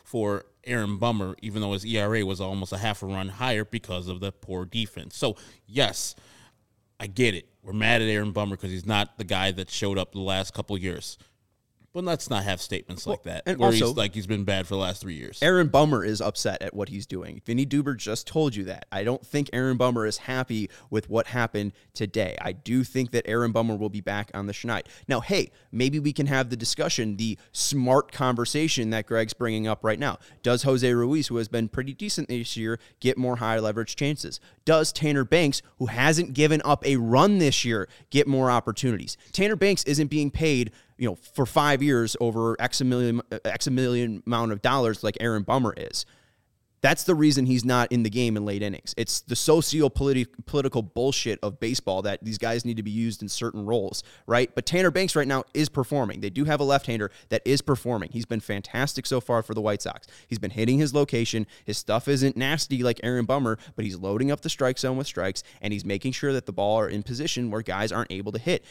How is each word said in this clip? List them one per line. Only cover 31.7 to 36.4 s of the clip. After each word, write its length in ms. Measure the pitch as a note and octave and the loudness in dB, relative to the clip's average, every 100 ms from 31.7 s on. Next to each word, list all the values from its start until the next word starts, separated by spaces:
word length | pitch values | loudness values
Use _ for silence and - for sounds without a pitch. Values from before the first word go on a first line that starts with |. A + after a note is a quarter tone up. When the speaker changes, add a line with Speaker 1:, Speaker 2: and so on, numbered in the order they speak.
| - C3+ | -4 -6
Speaker 2:
decent 340 | C3+ G#2+ - D3 | -6 -6 -6 -4
this 300 | A#2+ A2+ - | -6 -6 -6
year, 200 | A2 A2+ - - | -4 -4 -8 -2
get 160 | B2 B2+ | 0 2
more 200 | B2+ A#2+ | 0 0
high 220 | A2+ A2+ | 0 0
leverage 380 | A2 G#2+ A2+ - | 0 -2 -4 -2
chances? 420 | C#3+ D3+ - - - _ - | -2 -2 -8 -12 -16 _ 4
Does 260 | D#3+ D#3 | 4 4
Tanner 320 | - D3+ C#3+ | 0 2 2
Banks, 380 | B2+ D#3+ D#3 C3+ - - | 4 4 4 0 -6 -6
who 80 | B2 | -4
hasn't 480 | A2 C#3 D#3+ F3 | 2 4 4 0
given 260 | C3 | 4